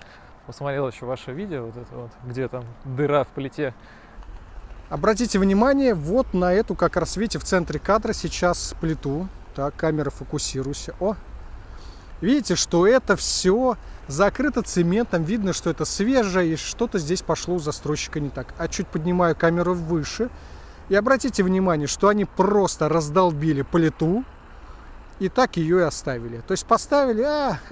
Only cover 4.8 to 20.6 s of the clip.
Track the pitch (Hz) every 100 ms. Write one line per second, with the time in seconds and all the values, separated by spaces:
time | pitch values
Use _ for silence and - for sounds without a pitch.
4.8 | - 151 190 214 240 202 196 196 247 277
5.8 | 269 185 147 233 - 185 180 190 226 175
6.8 | 175 180 160 - 226 156 - 185 160 151
7.8 | - 214 226 208 165 - 175 170 - -
8.8 | 160 151 143 143 190 - - - 143 -
9.8 | 160 151 139 - 135 151 - 131 135 143
10.8 | - - 185 208 - - - - - -
11.8 | - - - - 180 285 214 175 - 170
12.8 | 190 254 - 190 - - 185 214 262 208
13.8 | - - - 139 196 - 285 247 - 180
14.8 | 170 196 233 175 160 226 190 156 175 160
15.8 | 156 - 208 262 208 185 170 160 - -
16.8 | - 196 147 180 - 160 - 180 151 -
17.8 | 143 147 - 156 143 131 123 - 165 -
18.8 | 185 180 160 180 175 151 165 170 175 180
19.8 | 160 170 139 - 240 - - -